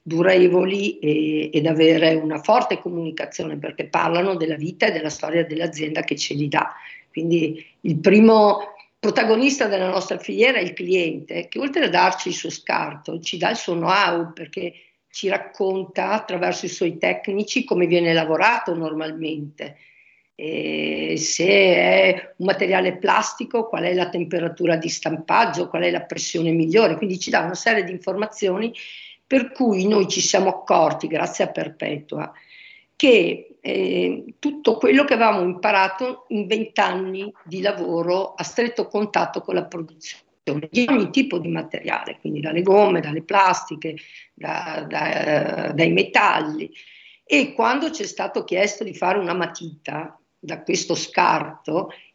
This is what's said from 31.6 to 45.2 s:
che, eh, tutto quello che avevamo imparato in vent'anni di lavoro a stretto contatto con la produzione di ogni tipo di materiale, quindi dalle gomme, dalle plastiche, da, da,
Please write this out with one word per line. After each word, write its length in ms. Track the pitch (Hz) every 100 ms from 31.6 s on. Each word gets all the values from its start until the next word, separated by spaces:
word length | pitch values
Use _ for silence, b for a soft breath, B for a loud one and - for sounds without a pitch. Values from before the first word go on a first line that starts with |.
| 156 - 156 151 - 147 156 B B B B B B -
che, 600 | 285 220 170 - - _
eh, 720 | - 190 185 185 180 - - -
tutto 400 | 294 285 - 220
quello 260 | 240 269
che 80 | 285
avevamo 300 | 240 220 202
imparato 840 | 180 180 214 196 190 - 254 254 -
in 180 | 208 190
vent'anni 840 | 220 220 - 190 185 190 190 202 -
di 160 | 165 185
lavoro 720 | 202 190 175 170 170 185 196
a 100 | -
stretto 440 | - - 233 233 -
contatto 560 | 208 208 - - 185
con 120 | -
la 100 | 185
produzione 1040 | 175 170 160 - - - _ _ - 147 156
di 160 | 240 233
ogni 220 | 254 190
tipo 280 | 269 - 175
di 100 | 165
materiale, 680 | 165 156 - - - - -
quindi 220 | 156 147
dalle 220 | 156 165
gomme, 380 | 185 202 196 175
dalle 220 | 147 156
plastiche, 720 | - 196 190 - - 151 160 151 B B B
da, 540 | - 151 160 160 156 156
da, 800 | 156 156 156